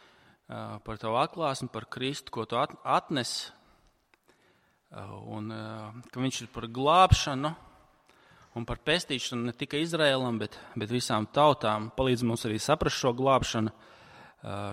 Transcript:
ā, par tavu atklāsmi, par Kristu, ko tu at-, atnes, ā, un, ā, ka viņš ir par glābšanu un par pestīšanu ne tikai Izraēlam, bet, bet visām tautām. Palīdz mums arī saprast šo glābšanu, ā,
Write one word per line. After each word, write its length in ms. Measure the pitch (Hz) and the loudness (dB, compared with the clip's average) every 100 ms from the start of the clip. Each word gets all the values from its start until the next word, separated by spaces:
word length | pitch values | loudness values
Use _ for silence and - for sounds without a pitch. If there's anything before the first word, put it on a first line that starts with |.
| - _ _ _ - | -20 _ _ _ -14
ā, 280 | 113 107 107 - | -10 -10 -10 -10
par 140 | 107 | -6
tavu 180 | 113 117 | 0 0
atklāsmi, 480 | 160 170 151 135 131 | 0 0 -2 -2 -6
par 160 | 110 - | -8 -10
Kristu, 420 | - 131 147 - | -6 -4 -6 -8
ko 120 | 120 110 | -8 -2
tu 100 | 120 | 0
at-, 180 | 151 - - | -2 -4 0
atnes, 640 | 156 - 147 113 - - - _ _ _ _ _ _ _ _ _ _ _ _ _ | 0 0 -2 -2 -6 -10 -14 _ _ _ _ _ _ _ _ _ _ _ _ _
ā, 140 | - 98 104 110 | -16 -16 -16 -12
un, 200 | 110 107 | -10 -10
ā, 140 | 110 110 110 107 117 - | -10 -10 -12 -12 -16 -12
ka 120 | 127 | -4
viņš 180 | 131 - 117 | -2 -4 -8
ir 60 | |
par 160 | 117 117 | -10 -8
glābšanu 840 | 120 139 175 185 - - 131 147 160 - - _ _ _ _ _ - - 117 | 0 4 8 8 6 4 -2 -4 -6 -14 -20 _ _ _ _ _ -20 -14 -10
un 80 | 117 | -8
par 140 | 113 | -6
pestīšanu 640 | - 175 - 127 - 120 120 | 0 0 0 -4 -4 -4 -4
ne 80 | - | -4
tikai 280 | 143 147 165 | -4 -4 -2
Izraēlam, 540 | 160 147 131 127 113 | 2 4 4 2 -2
bet, 160 | 104 - - 113 | -4 -8 -12 -6
bet 160 | 110 | -2
visām 360 | 123 - 110 104 | -2 0 0 2
tautām. 580 | 147 147 135 110 107 107 - | 6 6 6 2 0 -2 0
Palīdz 300 | 131 120 120 | 2 2 2
mums 180 | 117 120 | 0 -2
arī 120 | 107 | -2
saprast 400 | - 156 151 - | 2 2 2 0
šo 140 | 135 120 | 0 2
glābšanu, 560 | 131 131 - 113 110 | 4 4 4 0 -2
ā, 880 | - - - - - - _ 107 101 101 | -4 -20 -20 -20 -20 -20 _ -10 -8 -8